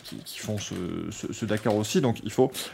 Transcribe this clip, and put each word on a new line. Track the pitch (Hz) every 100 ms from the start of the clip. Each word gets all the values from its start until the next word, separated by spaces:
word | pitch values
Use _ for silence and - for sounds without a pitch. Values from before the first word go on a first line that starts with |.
qui, | - 55
qui | - -
font | 113 104
ce, | - 95 90 85 82
ce, | - -
ce | 113 107
Dakar | 107 117 107
aussi. | 107 185
Donc | 120 107 113
il |
faut | - 131 - -